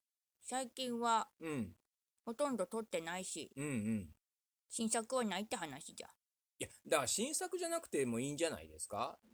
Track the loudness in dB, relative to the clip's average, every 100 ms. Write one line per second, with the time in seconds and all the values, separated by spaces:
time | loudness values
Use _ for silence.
0 | _ _ _ _ -6 -4 -4 -2 -2 2
1 | 4 4 2 -6 -2 -2 -2 -6 _ _
2 | _ _ -6 0 2 2 0 -2 -2 -2
3 | -2 -2 -2 -4 -6 -4 0 2 2 2
4 | 0 -12 _ _ _ _ -8 -2 2 2
5 | 2 2 2 0 -2 -2 -4 -8 -12 -12
6 | -14 -16 _ _ _ -8 -8 -6 2 4
7 | 4 2 2 0 -2 -2 0 -2 0 2
8 | 4 2 0 2 0 0 -8 -10 -4 -2
9 | -2 -4 -12